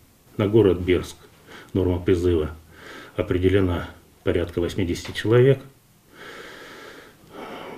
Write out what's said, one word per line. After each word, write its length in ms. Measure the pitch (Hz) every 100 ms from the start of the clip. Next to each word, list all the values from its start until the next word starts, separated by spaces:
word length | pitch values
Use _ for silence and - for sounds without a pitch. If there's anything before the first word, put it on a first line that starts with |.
| _ _ _ -
На 100 | 101
город 300 | 110 98 85
Бердск 360 | 90 85 - - - _ - - -
норма 240 | 98 90 87
призыва 520 | 90 87 87 82 78 - - - - - - -
определена 720 | 90 90 92 98 92 82 - - _ _
порядка 360 | 98 87 82 -
восьмидесяти 520 | 85 - 87 85 -
человек. 480 | - 107 120 135 131 - _ _ _ _ - - - - - - - - - - _ - - - - -